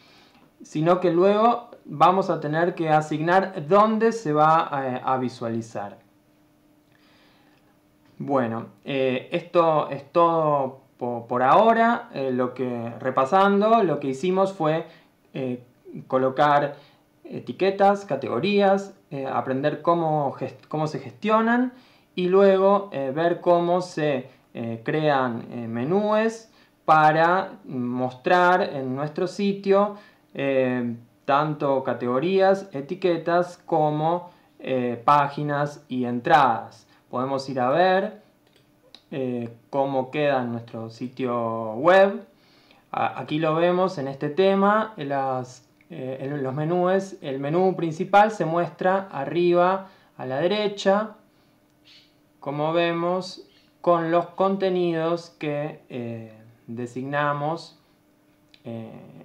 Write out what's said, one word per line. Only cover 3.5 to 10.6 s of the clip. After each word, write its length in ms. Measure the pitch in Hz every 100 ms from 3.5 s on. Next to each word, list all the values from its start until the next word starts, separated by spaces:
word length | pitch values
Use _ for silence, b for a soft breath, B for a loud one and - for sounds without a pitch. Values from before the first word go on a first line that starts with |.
| 185 147
dónde 420 | 202 220 220 226
se 200 | 226 151
va, 380 | 151 156 160 - 139 131
eh, 160 | 123
a 140 | - 131
visualizar. 800 | 127 - 117 113 113 110 101 98 _ _ _ _ _ _ _ _ _ b b b b b b b b _ _ _ _ -
Bueno, 500 | 135 139 117 113 - -
eh, 440 | - 135 131 127 -
esto 580 | 175 165 175 165 151 -
es 200 | 135 -
todo 680 | 170 170 165 156 143